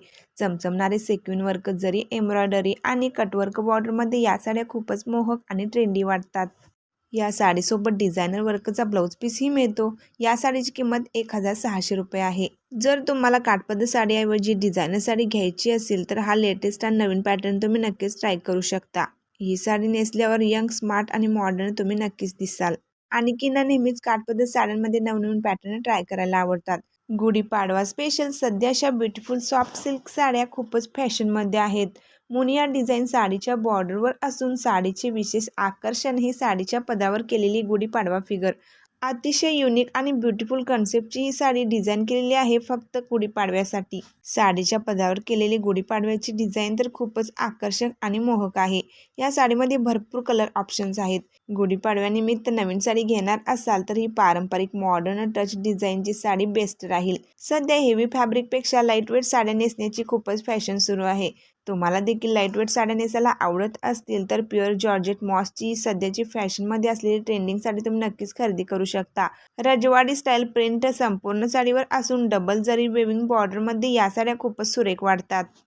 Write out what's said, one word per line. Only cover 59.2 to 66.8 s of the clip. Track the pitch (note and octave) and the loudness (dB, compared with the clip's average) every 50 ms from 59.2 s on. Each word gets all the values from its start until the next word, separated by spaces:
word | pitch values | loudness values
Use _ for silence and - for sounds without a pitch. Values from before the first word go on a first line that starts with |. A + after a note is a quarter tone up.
| B3 | 0
साड्या | - - B3 A3 G#3+ A3 | 2 2 2 2 2 2
नेसण्याची | A3 A3+ A3+ A3+ - G#3+ G#3+ G#3+ - A3+ A3 | 2 0 0 0 -2 -4 -4 -4 -4 -4 -2
खूपच | A#3 A#3 A3 - G3+ G#3+ G#3+ | -2 -2 -2 -2 -4 -4 -2
फॅशन | - A3+ A3 G#3+ - G3 G3+ | -2 -2 -2 -2 -2 -2 -2
सुरू | G3 - G3+ F#3+ F#3+ | 0 0 0 0 0
आहे. | F#3+ F#3+ G3 G3 E3 - _ _ _ _ _ - | 0 0 0 -2 -4 -4 _ _ _ _ _ -8
तुम्हाला | - G3 F3+ F3 F3 F3+ F#3+ | -6 -4 0 0 2 2 2
देखील | G3+ A3 A#3 A3 A3+ A3+ | 2 0 -2 0 0 0
लाईटवेट | A3 G#3+ G3 G3 G3 G#3 A3 A3 | 2 2 2 2 0 -2 -2 0
साड्या | - B3 A3+ G#3+ A3+ | 0 0 0 0 0
नेसायला | A3 A3+ A3+ A3+ A#3 A#3 A#3+ A3+ - | 0 -2 0 0 2 2 2 2 2
आवडत | - F3 F3 F3+ G3 G#3+ A3 - - | 0 0 0 0 -2 -2 -4 -4 -4
असतील | A#3+ B3 A#3 - - A3 G3+ F#3+ G3 | -4 -4 -4 -4 -4 -4 -2 -2 0
तर | G#3+ G#3+ | 0 -2
प्युअर | A3 A3 G#3+ G#3 G3 G3+ G#3 G3 | -2 0 0 0 2 2 0 0
जॉर्जेट | G#3 A3 G3+ F#3+ F3+ F#3+ G3+ G3 G#3 | 2 2 2 2 0 -2 -2 -4 -2
मॉसची | G3 F#3+ F#3 G3 F#3+ - - - A3+ A3+ | 0 0 0 0 0 -4 -6 -4 -4 -4
सध्याची | A3 A3 A#3 G3+ F3+ F#3+ F#3+ F#3+ A3+ A#3 | -2 -2 -2 -2 -2 -2 -2 -2 -2 -4
फॅशनमध्ये | A3+ - A#3 G3+ F#3+ - - G3+ G#3 G#3+ A3 | -4 -4 -4 -4 -4 -4 -4 -4 -2 -2 0